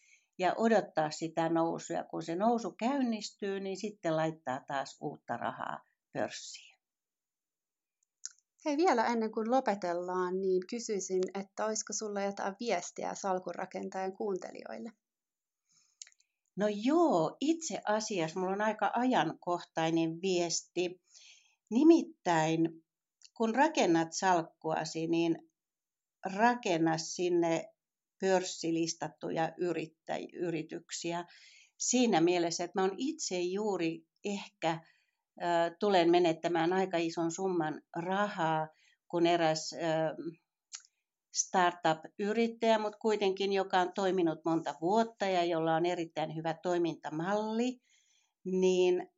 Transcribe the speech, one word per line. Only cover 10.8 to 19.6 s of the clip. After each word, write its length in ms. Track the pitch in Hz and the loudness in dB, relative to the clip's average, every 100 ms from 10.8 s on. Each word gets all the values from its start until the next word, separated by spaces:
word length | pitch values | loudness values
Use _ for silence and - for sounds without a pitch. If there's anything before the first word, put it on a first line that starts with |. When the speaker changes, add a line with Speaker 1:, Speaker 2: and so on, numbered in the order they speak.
| 226 202 180 185 185 | -4 -6 -2 -2 -2
Speaker 2:
että 320 | 196 196 - 214 | -4 -8 -6 -4
olisiko 280 | 220 - | -4 -6
sulla 280 | 214 214 202 | -8 -6 -4
jotain 340 | 196 202 202 196 | -4 -4 -6 -4
viestiä 560 | 240 175 - - 180 180 | -2 -2 -4 -8 -8 -6
salkunrakentajan 1000 | 202 185 180 - 185 190 196 190 190 | -4 -4 -6 -10 -10 -8 -8 -6 -8
kuuntelijoille? 800 | 196 214 185 - - - 220 226 - _ _ _ _ _ _ _ _ _ - - _ _ _ _ - | -6 -6 -6 -8 -14 -14 -12 -14 -18 _ _ _ _ _ _ _ _ _ -20 -20 _ _ _ _ -2
Speaker 1:
No 120 | 208 | -2
joo, 680 | 208 240 320 320 180 160 - | 0 2 4 4 4 2 0
itse 420 | 277 330 - 190 - | -2 -2 -4 -4 -2
asiassa 540 | 214 220 190 160 185 | -2 0 -2 -2 -2
mulla 140 | 185 | -2
on 80 | 202 | 0
aika 300 | 214 214 202 | -2 0 -2
ajankohtainen 1300 | - 254 208 160 - - 175 | 0 2 2 0 -2 -4 -4